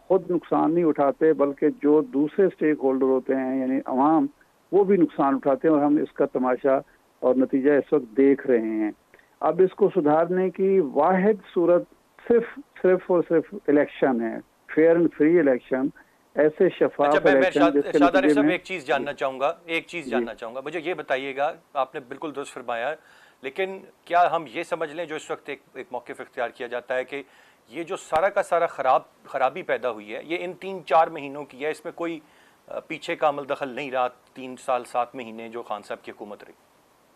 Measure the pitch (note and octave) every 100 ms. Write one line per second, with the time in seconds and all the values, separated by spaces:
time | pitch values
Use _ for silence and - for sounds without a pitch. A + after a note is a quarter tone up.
0 | _ F#3 F3 F3 - D3+ D3+ E3 E3+ D3
1 | C#3 C3 D#3+ C#3+ C#3+ C#3 D#3 C#3 C#3+ D3+
2 | C#3 C3 D3 - F#3+ - D#3 D3+ C3+ C3+
3 | C3 C3 B2 C3+ C3 C3+ C3 C3+ - C3
4 | C#3 D#3+ C#3 - _ _ _ F3 G3 G3
5 | D#3 - C#3 C#3 C#3 C3 D#3+ D#3 D3 D3
6 | C3+ - C#3 C3 B2+ B2+ C#3 C3+ - _
7 | _ _ B2+ B2+ C3 C#3 C3 D3 B2+ D3+
8 | B2 A2 C3+ C3+ - A#2+ A2 A2 G#2+ G2+
9 | _ _ _ _ D3+ E3+ F#3 - G3 F3+
10 | D3 D#3 E3+ F3+ F#3 F3+ F#3+ F#3+ D3 B2
11 | D#3 F#3 G3 G#3 - - E3+ F3 E3+ _
12 | _ _ - A#3+ A#3 - - - F#3 F#3
13 | - F3+ D#3+ E3 - - - D3 C#3 -
14 | D3 A#2+ A2+ A2+ - _ - - D#3+ E3+
15 | E3 - D3+ F3 D3 B2+ - C3 C#3 -
16 | _ _ _ - D3+ D3+ F#3 - C#3+ -
17 | C#3+ D3 D#3 C#3 F3+ D3 D3 C#3+ C#3 E3
18 | F3 F3+ F#3 D3 D3 F3+ - F#3+ C3+ C#3+
19 | C#3 C#3 C#3 C3 C#3 E3+ E3+ E3 - E3+
20 | C#3 C3 A#2 G#2+ A#2 B2 C3+ E3 D#3+ F3
21 | C#3+ C3+ C#3 C3+ D3 E3 _ C#3+ C3 D#3
22 | B2 C3+ E3 C3+ C#3+ - B2 A#2 B2 D#3
23 | _ _ _ _ C3 C3+ F#3+ F#3+ - _
24 | - E3+ F3 D#3+ D3+ A#2 E3+ E3+ D#3+ D3+
25 | E3 D3+ - D#3 - C#3 _ C3 B2+ B2
26 | - C3 B2+ - A#2 A2 B2 A#2+ - B2+
27 | B2+ C#3+ C#3 _ _ _ _ B2 E3 F#3
28 | - D#3+ F#3+ G3+ F#3 F3 E3 - C3 C#3+
29 | - _ - C3+ B2+ D3 E3 C3 B2 A2
30 | G#2 A2+ C3+ F3 F3 F3 F#3+ F#3+ D#3 E3+
31 | E3 E3 C#3+ C#3 C#3 B2+ C#3+ D3 F3 D#3
32 | E3+ E3 - _ _ _ - B2 - D#3+
33 | - E3+ D#3+ C#3+ C3+ C#3 C#3 A#2+ C#3+ B2+
34 | B2 - _ - C3 B2+ - B2 A#2 B2
35 | A#2+ C3+ A2+ A2 A2+ A2+ A#2 G#2 G2+ A2
36 | - G#2 G#2+ G2+ - - _ _ _ _
37 | _